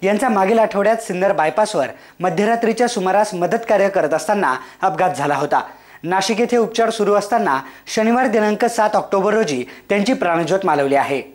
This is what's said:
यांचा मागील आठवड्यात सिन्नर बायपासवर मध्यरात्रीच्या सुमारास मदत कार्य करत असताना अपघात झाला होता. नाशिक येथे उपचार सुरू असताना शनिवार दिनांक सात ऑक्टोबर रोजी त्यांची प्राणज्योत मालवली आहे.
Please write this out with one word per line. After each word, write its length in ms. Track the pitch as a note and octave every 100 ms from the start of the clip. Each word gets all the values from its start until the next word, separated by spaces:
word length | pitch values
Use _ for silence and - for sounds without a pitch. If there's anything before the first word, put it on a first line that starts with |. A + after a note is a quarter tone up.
यांचा 260 | F#3 G3+ C4
मागील 300 | G#3 F#3+ A3+
आठवड्यात 380 | G#3+ G3+ G3+ A3+
सिन्नर 360 | - F3+ F#3+
बायपासवर 540 | D#3 D#3 D#3+ G#3+ E3 B2+ - - -
मध्यरात्रीच्या 680 | F3 D#3+ G#3 A#3 A#3 A3 A#3+
सुमारास 460 | A#3 F#3 F#3+ G#3
मदत 220 | F3+ F3 A3+ A#3
कार्य 200 | G#3 G3
करत 260 | F#3+ D#3
असताना 400 | D#3 - G#3 D#3+ B2+ - -
अपघात 280 | F#3+ D#3+ F3 C3+
झाला 160 | C#3+
होता. 260 | C#3 C#3+ C#3+ - - - -
नाशिक 380 | D#3+ F#3 F#3+ G#3+
येथे 160 | A#3+ A#3+
उपचार 340 | A3 A3+ A3+
सुरू 240 | A3+ G3+
असताना 460 | G3+ G3+ A#3 F#3+ C3+ - - -
शनिवार 320 | - A3 A#3+ C4
दिनांक 380 | G#3+ G#3+ G#3
सात 260 | A#3+ A3+ G#3+
ऑक्टोबर 400 | G#3+ - G3 F#3
रोजी 300 | G#3+ G3+ C3+ B2 - -
त्यांची 240 | G3+ G3+
प्राणज्योत 480 | C4 F#3 E3+ E3 F#3+
मालवली 300 | F#3+ D3+ C#3
आहे. 280 | C#3 A#2+ C3+ -